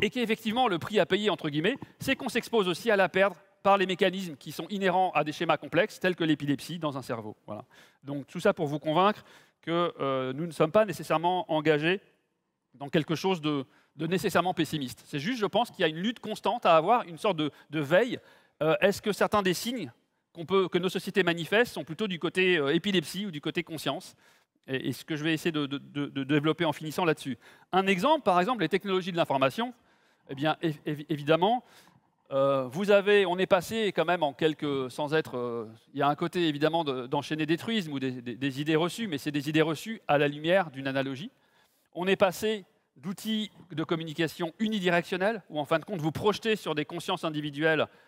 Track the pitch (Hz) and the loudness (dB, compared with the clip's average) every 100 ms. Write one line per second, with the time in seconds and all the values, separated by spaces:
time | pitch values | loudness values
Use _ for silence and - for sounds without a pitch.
0 | 214 254 220 226 220 226 247 170 - 208 | -2 -2 -2 -2 -2 0 2 0 0 2
1 | 165 190 208 165 160 147 180 277 - - | 2 2 0 -2 -2 0 0 -2 -8 -8
2 | - 269 262 233 - 233 185 160 233 202 | -4 -2 -2 -4 0 0 0 0 2 4
3 | 185 185 196 190 _ _ 202 196 185 180 | 4 4 2 0 _ _ 4 4 4 2
4 | 190 190 180 143 160 - 160 196 190 180 | 2 0 -8 -10 -12 -10 -8 -2 2 2
5 | 185 151 151 147 165 151 143 160 214 - | 2 2 0 -2 0 0 2 0 0 0
6 | 185 180 160 151 143 139 - 170 156 135 | -2 0 0 0 0 -2 -4 -6 -6 -6
7 | 120 117 107 101 - 104 - - - _ | -6 -8 -8 -14 -12 -12 -12 -20 -20 _
8 | 139 143 131 180 202 185 147 147 156 156 | -10 -10 -10 0 0 2 -2 -2 0 4
9 | 196 214 - - _ _ - 170 175 - | 4 2 -8 -20 _ _ -4 0 0 -2
10 | 139 131 131 131 170 147 160 214 214 160 | -2 -2 -2 -4 -6 0 2 4 2 -2
11 | 151 160 175 180 165 156 151 151 156 196 | -2 0 0 -2 0 0 2 2 2 -2
12 | _ _ _ _ _ _ _ 127 143 - | _ _ _ _ _ _ _ -16 -2 -2
13 | 143 156 190 185 151 143 143 _ _ - | 0 -2 0 -2 -2 -4 -6 _ _ -10
14 | 160 180 190 185 180 180 156 160 127 - | -4 -2 0 0 0 0 -2 -2 -6 -10
15 | - 147 160 254 196 202 240 - 165 156 | -10 -8 -4 -2 0 0 -2 0 -2 0
16 | 202 240 208 208 208 233 - 165 170 240 | -6 -6 -8 -4 -2 0 6 6 6 2
17 | 175 160 220 165 151 - - 151 139 180 | 0 -4 -2 0 -2 -6 -10 -6 2 2
18 | 247 - - - _ - 156 160 196 190 | 2 -4 -12 -20 _ -4 0 2 2 0
19 | 214 196 196 208 185 165 226 254 135 - | -2 0 2 2 2 -2 -4 -6 -8 -14
20 | _ _ _ 170 160 196 180 180 180 185 | _ _ _ -14 0 0 2 0 0 -4
21 | 196 190 175 170 156 208 240 185 147 156 | -4 0 2 0 0 2 2 -2 -8 -6
22 | 214 170 170 185 185 175 139 160 208 196 | -4 -2 -2 2 4 4 2 0 2 2
23 | 151 175 208 147 165 175 170 156 147 151 | 2 -2 -8 -6 -6 -6 -6 -6 -4 -4
24 | - _ _ _ _ _ - 131 - 123 | -8 _ _ _ _ _ -6 -4 -4 -6
25 | - 156 156 156 175 151 139 139 131 143 | -6 -4 -2 0 0 -2 -4 -6 -8 -8
26 | 139 139 135 151 151 156 165 139 156 - | -6 -6 0 2 2 0 0 -2 -6 -2
27 | 175 151 139 117 - - - 185 190 190 | 0 0 -2 -10 -12 -20 -2 0 2 2
28 | 254 311 214 180 185 240 160 190 202 190 | 4 2 4 2 2 0 0 0 0 -2
29 | 180 170 156 - 135 165 247 - _ _ | -2 -2 0 2 2 0 -6 -8 _ _
30 | _ _ - 135 156 156 165 147 - 147 | _ _ -12 -4 -2 0 -2 -4 -8 -8
31 | 151 147 143 160 190 247 - - _ _ | -6 -4 2 4 4 0 -4 -20 _ _
32 | _ _ - 135 139 135 127 139 202 202 | _ _ -6 0 2 2 -2 -4 4 4
33 | 196 208 185 180 185 190 160 226 208 170 | 6 4 4 2 4 2 2 -2 -2 0
34 | 160 175 151 131 160 151 147 139 127 123 | 0 2 0 0 0 0 -4 -2 -4 -6
35 | 147 160 156 127 120 117 110 113 _ 139 | -2 -2 -2 -6 -6 -6 -10 -16 _ -2
36 | 143 147 170 185 170 143 151 170 147 131 | 0 0 -2 0 0 2 0 0 -2 -4
37 | 127 143 131 156 151 165 - 226 160 139 | -4 -4 -4 -4 -2 -2 -2 -2 -2 -4
38 | 131 127 123 113 139 131 151 156 170 - | -4 -6 -10 -4 -4 -4 0 2 2 -2
39 | 226 143 151 147 139 160 156 151 214 226 | -6 -4 -4 -4 0 2 2 0 -8 -10
40 | - 143 147 147 156 190 165 131 135 135 | 0 2 2 0 0 2 0 -4 -4 -2
41 | 131 127 208 _ _ _ _ _ _ - | -2 -6 -10 _ _ _ _ _ _ -4
42 | 185 190 190 165 214 220 180 _ _ _ | 0 4 4 2 -2 -2 -6 _ _ _
43 | 147 185 214 220 214 - - 151 160 165 | -12 -10 -4 -4 -4 -10 -12 -6 -2 -2
44 | 165 151 160 - 165 - 220 214 180 175 | -4 -2 -4 -2 -8 -4 -2 0 2 2
45 | 170 180 196 226 - 156 139 165 143 196 | 2 -2 0 -2 -6 -6 0 0 0 -2
46 | 156 - 208 196 226 214 175 151 151 175 | -2 0 0 0 0 -2 -2 -4 -4 -6
47 | - 180 165 151 151 143 160 156 117 _ | -6 -4 -2 -4 -6 0 2 4 0 _